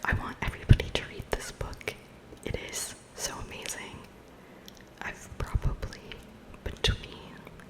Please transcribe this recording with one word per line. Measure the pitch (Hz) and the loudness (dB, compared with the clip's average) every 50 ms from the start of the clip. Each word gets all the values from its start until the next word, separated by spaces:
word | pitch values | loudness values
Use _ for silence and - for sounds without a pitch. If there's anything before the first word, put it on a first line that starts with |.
| - | 6
I | - - | 6 6
want | - - - - - | 6 4 0 0 2
everybody | - - - - - - - - - - - | 2 2 2 0 10 10 10 10 10 2 2
to | - - - | 0 0 0
read | - - - - | -6 -8 0 0
this | - - - - | 0 0 0 -4
book. | - - - - - - - - - - - - - - - - - - - | -4 -4 -4 -4 -4 -4 -4 -4 -4 -4 -12 -16 -16 -16 -14 -14 -14 -6 -4
It | - - - - - | -2 -2 -2 -2 -2
is | - - - - - - - - - | -2 -2 -2 -2 -6 -10 -12 -12 -6
so | - - - - - - | -2 -2 -2 0 -2 -4
amazing. | - - - - - - - - - - - - - - - - - - - - - - - - - - - - - - - | -6 -6 -4 -4 -4 -4 -4 -6 -8 -8 -10 -12 -12 -14 -16 -16 -16 -16 -16 -16 -16 -16 -14 -14 -14 -14 -14 -16 -16 -10 -6
I've | - - - - - - - | -6 -6 -4 -6 -10 -12 -2
probably, | - - - - - - - - - - - - - - - - - - - - - - - - - - | -2 -2 2 2 4 4 4 2 2 -2 -4 -6 -8 -8 -8 -10 -10 -10 -12 -14 -14 -14 -14 -14 -6 -4
between | - - - - - - - - - - - - - - - - - - - - | -4 -4 2 4 4 4 4 2 -8 -8 -10 -10 -10 -12 -12 -12 -12 -12 -12 -14